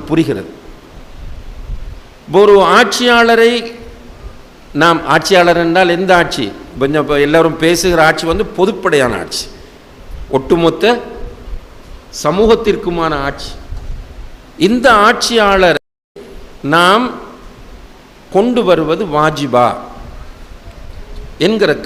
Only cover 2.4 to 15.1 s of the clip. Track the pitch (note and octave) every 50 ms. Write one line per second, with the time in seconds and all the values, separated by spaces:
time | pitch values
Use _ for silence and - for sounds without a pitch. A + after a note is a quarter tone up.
2.4 | G#3 G#3 G3+ G3 F#3 E3 F3+ A3 A#3+ G#3+ - - B3 B3 A#3+ A#3 A#3 A#3 A#3 A3+
3.4 | A#3 A#3 A#3+ A#3 A#3 A#3 - - - - - - - - - - - - - -
4.4 | - - - - - - - C#3+ D#3 E3+ E3 D#3 B2 B2 C#3 D#3+ D#3 - F#3+ F#3
5.4 | F3 F3 E3+ E3+ E3+ E3 E3 F#3 F#3+ F3 E3+ E3+ F#3+ F#3 F#3 F3 E3 D3+ - -
6.4 | A#2+ G2 - - - - - A#2+ C3 C#3 D3+ D#3 C#3+ C3+ D3 C#3+ C#3+ C#3+ D3+ E3
7.4 | E3 E3 D3 - D#3+ E3 F3 E3+ - F#3 F3 E3 D#3 D#3+ E3 - - E3 E3 G3
8.4 | G#3 - - - F#3 G3+ A3 - - F#3 D#3 C#3+ C3 A#2+ G#2+ F#2 E2+ - - -
9.4 | - - - - - - - - - - - - - - - - - - - C3
10.4 | C3+ - F3 E3+ E3+ E3 E3 - - A3 A#3+ A#3 - - - - - - - -
11.4 | - - - - - - - - - - - - - - - - - D3+ D#3+ F#3+
12.4 | A3 A3 A#3 A3+ - G#3+ F#3+ - - F3 E3+ E3+ E3 D#3+ D3+ C#3+ C#3 C#3 C#3 -
13.4 | - - - - - - - - - - - - - - - - - - - -
14.4 | - - - - D3+ G3 A#3 B3 A#3 C4 A#3 G#3 G#3 A3